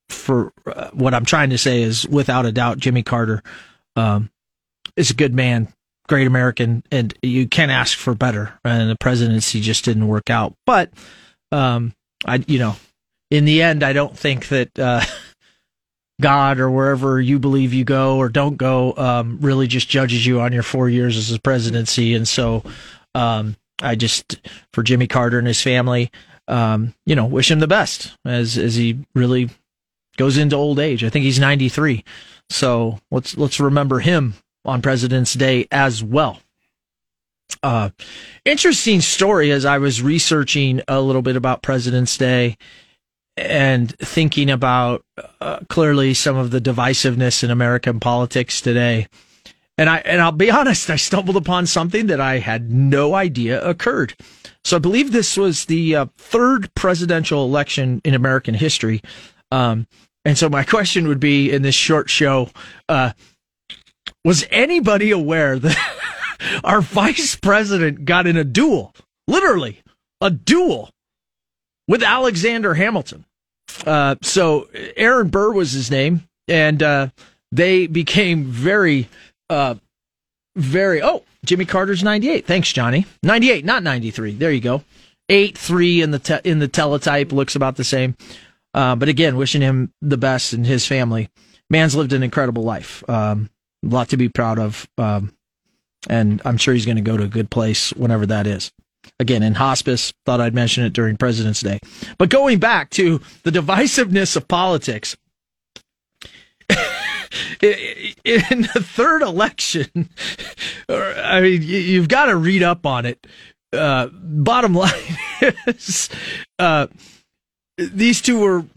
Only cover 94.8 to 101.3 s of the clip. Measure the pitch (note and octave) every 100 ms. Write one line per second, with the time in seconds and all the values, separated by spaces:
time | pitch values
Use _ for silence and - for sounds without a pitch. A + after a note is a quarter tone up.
94.8 | - - A2 G#2 G2+ - _ _ _ _
95.8 | _ _ - A#2 G#2+ G#2 B2+ A#2+ - B2
96.8 | A2 A2+ G#2 A2 G2+ A2 G#2 A#2+ A2 G#2
97.8 | - - A#2+ A2 G#2 G#2+ G#2 G2 - -
98.8 | _ _ - _ A#2 A#2 A2 G#2 C3+ C3
99.8 | - B2 - - - B2 A#2 A#2+ A#2 B2+
100.8 | A#2 - A2 G#2+ B2+